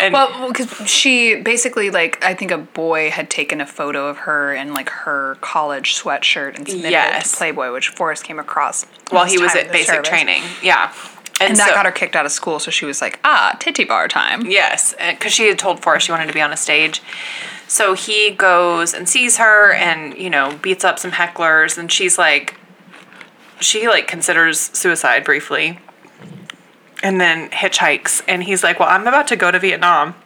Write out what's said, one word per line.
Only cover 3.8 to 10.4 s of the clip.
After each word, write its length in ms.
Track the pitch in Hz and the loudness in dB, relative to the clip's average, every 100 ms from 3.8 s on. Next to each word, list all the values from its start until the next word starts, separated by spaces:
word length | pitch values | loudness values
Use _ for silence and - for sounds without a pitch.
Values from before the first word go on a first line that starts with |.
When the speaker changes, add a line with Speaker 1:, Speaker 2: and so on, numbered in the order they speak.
| 147 143 143 | -6 -4 -6
Speaker 2:
of 100 | 143 | -6
her 340 | - 147 143 | -4 -2 -2
in, 200 | 135 143 | -4 -6
like, 160 | 143 131 | -8 -8
her 480 | - - 143 135 135 | -8 -6 -4 -4 -8
college 560 | - 165 151 139 - - | -6 -4 -2 -2 -4 -4
sweatshirt 600 | 180 143 - - 139 196 | -4 -2 0 0 -4 -8
and 100 | 285 | -10
submitted 240 | 185 165 | -6 0
Speaker 1:
Yes. 360 | 175 - - 160 | 2 2 0 -2
Speaker 2:
it 20 | |
to 60 | - | -4
Playboy, 340 | 165 147 127 | -4 -4 -6
which 160 | 127 - | -4 -6
Forrest 360 | - 165 147 - | -4 -4 -4 -8
came 120 | 156 | -12
across 480 | 147 151 143 - - - - | -6 -2 -2 -4 -10 -14 0
Speaker 1:
While 120 | 185 | 2
Speaker 2:
his 100 | 180 185 | 4 4
Speaker 1:
he 40 | |
was 120 | 175 | 2
Speaker 2:
time 60 | 170 | 2
Speaker 1:
at 60 | - | 0
Speaker 2:
in 0 | |
the 20 | |
Speaker 1:
basic 200 | 175 165 160 | 0 0 0
Speaker 2:
service. 140 | 151 | 0
Speaker 1:
training. 340 | 170 143 85 | 0 0 0